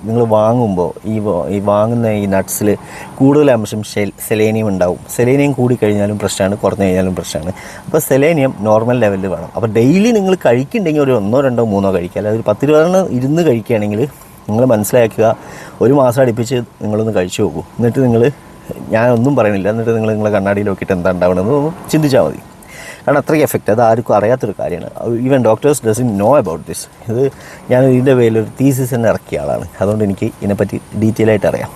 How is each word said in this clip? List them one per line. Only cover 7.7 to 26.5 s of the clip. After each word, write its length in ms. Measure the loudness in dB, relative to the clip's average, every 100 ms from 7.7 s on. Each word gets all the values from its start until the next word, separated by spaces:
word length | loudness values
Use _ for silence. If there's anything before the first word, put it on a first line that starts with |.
| -16 -4
അപ്പോൾ 160 | -2 0
സെലേനിയം 460 | 2 2 2 0 -2 2
നോർമൽ 300 | 2 2 2
ലെവലിൽ 240 | 0 0 -4
വേണം. 160 | -6 -8 -6
അപ്പോൾ 140 | -2 2
ഡെയിലി 340 | 4 4 4 2
നിങ്ങൾ 160 | 0 0 2
കഴിക്കുന്നുണ്ടെങ്കിൽ 580 | 0 0 -4 -2 0 2
ഒരു 80 | 0
ഒന്നോ 200 | 2 0 2
രണ്ടോ 160 | 0 0
മൂന്നോ 180 | 0 0 0
കഴിക്കുക. 220 | -4 -4
അല്ലാതെ 160 | -4 -2
ഒരു 60 | -2
പത്തിരുപതെണ്ണം 640 | 0 2 4 4 2 0 -2
ഇരുന്ന് 260 | 0 0 2
കഴിക്കുകയാണെങ്കിൽ 520 | 0 0 -2 -2 -2 -4 -6 -20 -16 -4
നിങ്ങൾ 160 | 0 2
മനസ്സിലാക്കുക, 640 | 2 2 2 2 2 0 0 -10 -18 -18 -2
ഒരു 100 | 2 4
മാസം 200 | 2 2 0
അടുപ്പിച്ച് 320 | 0 -2 -4 -6 -10
നിങ്ങളൊന്ന് 320 | -4 -2 0 -2
കഴിച്ചു 200 | -2 -2
നോക്കൂ. 200 | -2 -2 -10 -2
എന്നിട്ട് 220 | -2 2 2
നിങ്ങൾ, 160 | 4 2 0 -20 -20 -16 -14 -4 0
ഞാനൊന്നും 360 | 2 2 2 2
പറയണില്ല, 300 | 2 0 -2
എന്നിട്ട് 200 | -2 -2 0
നിങ്ങൾ 140 | 0 -2
നിങ്ങളെ 140 | 0 0
കണ്ണാടിയിൽ 300 | 0 0 -2
നോക്കിയിട്ട് 260 | -4 -4 -2
എന്താ 120 | 0 0
ഉണ്ടാവണമെന്ന് 400 | 0 2 0 0
ഒന്ന് 120 | -2 -6 -4
ചിന്തിച്ചാൽ 300 | 0 2 2 2
മതി. 140 | -4 -16 -20 -20 -20 -18 -8
കാരണം 180 | -2 -2
അത്രയ്ക്ക് 220 | 0 0 0
എഫക്റ്റ്, 240 | -2 0
അത് 80 | 2 4
ആർക്കും 260 | 2 2 0
അറിയാത്തൊരു 360 | 2 0 -4 -6
കാര്യമാണ്. 280 | -6 -6 -10 -10 -6 -2 0
Even 140 | 2 2
doctors 300 | 2 2 0 0
doesn't 240 | 0 -2 0
know 100 | 2 2
about 200 | 0